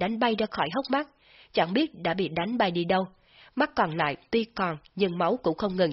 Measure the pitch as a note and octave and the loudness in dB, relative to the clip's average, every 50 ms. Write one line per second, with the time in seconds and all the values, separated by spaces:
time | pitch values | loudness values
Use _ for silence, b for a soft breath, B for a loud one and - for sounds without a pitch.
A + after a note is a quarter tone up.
0 | F3 G3 A3+ A3 B3 A#3 A3 G#3 G#3+ G#3 - - D#3+ D3+ E3+ C4 C4+ - C4 C#4 | -2 -2 -2 0 0 0 0 0 -2 -2 -2 -2 -4 -2 -2 -4 -4 -2 -2 -2
1 | D4+ - _ b b b b b b b b G#3+ E3+ E3 F#3+ B3+ D#4+ D#4 - - | -2 -4 _ b b b b b b b b 0 0 2 2 0 0 0 -2 -4
2 | E3 E3+ E3 F#3 F#3 C#3+ D#3 E3 E3+ G#3 A#3+ A#3 A3 F#3+ E3+ F3 E3+ E3+ F#3+ F#3 | -4 -2 -2 0 -2 -2 -2 -4 -4 -2 0 0 0 0 0 0 0 0 0 0
3 | F#3+ F#3 - b b b b b b b b B3+ D4 D4+ - - G#3 E3+ D#3 E3+ | 0 -2 -8 b b b b b b b b -2 -2 0 0 0 0 0 0 0
4 | D#3+ D3 C3+ - _ _ - A#3 A3 - - - F#3+ F3 D#3+ D3+ - _ _ F#3 | 0 0 -2 -4 _ _ 0 0 0 -2 -4 -4 -4 -4 -4 -6 -10 _ _ 0
5 | G3+ F#3 F3 F3 F3 E3+ A3+ B3 - F3 D#3+ - - G3 F#3 F#3 F3+ D#3+ | 0 0 2 2 2 2 2 0 0 -2 0 0 -2 -2 0 2 2 2